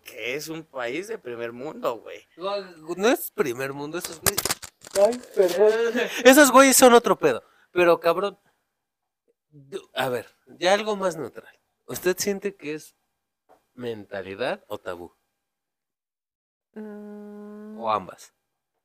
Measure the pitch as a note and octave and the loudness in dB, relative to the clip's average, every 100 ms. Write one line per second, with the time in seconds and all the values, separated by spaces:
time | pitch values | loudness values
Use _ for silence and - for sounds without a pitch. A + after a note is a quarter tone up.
0 | - B2 A2+ C#3+ D3+ D#3+ D#3 C3+ A#2+ D3+ | -18 -12 -8 -8 -10 -14 -12 -10 -8 -8
1 | G#3 A3 B2 A#2 A#2 A#2+ D3 A#3 D3+ A2+ | -10 -12 -12 -10 -10 -10 -14 -8 -8 -8
2 | F#2+ F2 _ D#3+ F#3+ G3+ F#3 D#3+ D#3 F3 | -12 -20 _ -14 -10 -10 -12 -16 -12 -2
3 | A3 E4 - - D3+ A#2+ C3+ C#3 D3 E3+ | 0 0 -4 -4 -4 -4 -6 -8 -10 -10
4 | - E3+ - G3+ - - - _ - G3 | -10 -4 -2 -2 -4 -8 -14 _ -6 2
5 | G#3 B3 - G3+ F#3 F3+ G#3+ A3+ A#3 A#3 | 2 2 -4 0 2 4 2 2 0 -2
6 | A3 - B3 C4+ C#4 B3 C4+ - B3+ A#3 | -4 4 6 8 8 8 8 8 8 8
7 | G#3+ F3+ D#3 A2 - _ _ F3 F3 E3 | 6 2 0 0 -6 _ _ 2 4 4
8 | E3+ E3+ G3+ F#3 _ _ _ _ _ _ | 2 0 -2 -8 _ _ _ _ _ _
9 | _ _ _ _ _ D3 C3+ C#3 - - | _ _ _ _ _ -20 -16 -16 -10 -6
10 | C3 A#2+ - _ _ B2 F3 G3+ G#3+ G3+ | -4 -4 -8 _ _ -4 0 0 0 -4
11 | F#3+ D#3+ A#2 - - _ _ _ - B2+ | -4 -4 -10 -14 -20 _ _ _ -14 -6
12 | F3+ F#3 G3+ G3 G3+ G3 D3 D3+ - _ | -4 -2 -4 -4 -8 -10 -12 -12 -14 _
13 | _ _ _ _ _ _ _ - A#2+ G#2+ | _ _ _ _ _ _ _ -12 -10 -10
14 | F#2+ G2+ F#2+ G2 C3+ G3+ - G#2+ F#2+ F2 | -10 -12 -10 -8 -6 -8 -10 -12 -10 -12
15 | E2+ _ _ _ _ _ _ _ _ _ | -14 _ _ _ _ _ _ _ _ _
16 | _ _ _ _ _ _ _ G#3+ G#3+ G#3 | _ _ _ _ _ _ _ -18 -16 -16
17 | G#3 G#3 G#3 G#3 G#3 G#3 G#3+ G#3+ A2+ G#2 | -18 -18 -18 -20 -20 -20 -18 -10 -4 -4
18 | F2+ - - _ _ _ _ _ | -4 -16 -20 _ _ _ _ _